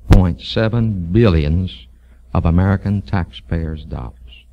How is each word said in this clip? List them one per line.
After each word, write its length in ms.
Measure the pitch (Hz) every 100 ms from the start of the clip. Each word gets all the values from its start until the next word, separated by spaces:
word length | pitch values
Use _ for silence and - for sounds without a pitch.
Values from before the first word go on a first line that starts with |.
| -
point 320 | - 92 -
seven 680 | - 113 110 117 113 95 85
billions 800 | 110 117 80 73 85 92 - - - - - -
of 140 | 87 80
American 560 | 85 95 98 101 101
taxpayers' 840 | - 98 85 - - 82 80 78
dollars. 600 | - 71 62 - - - -